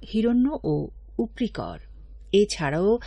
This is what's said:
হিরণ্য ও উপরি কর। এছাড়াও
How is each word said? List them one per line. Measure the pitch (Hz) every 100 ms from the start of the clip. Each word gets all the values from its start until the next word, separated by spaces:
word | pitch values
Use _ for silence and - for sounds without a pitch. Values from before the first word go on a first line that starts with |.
| -
হিরণ্য | 214 226 240 254 311
ও | - 147 - - - -
উপরি | 233 - 233
কর। | - 90 87 - - - - -
এছাড়াও | 196 208 - 147 151 190 240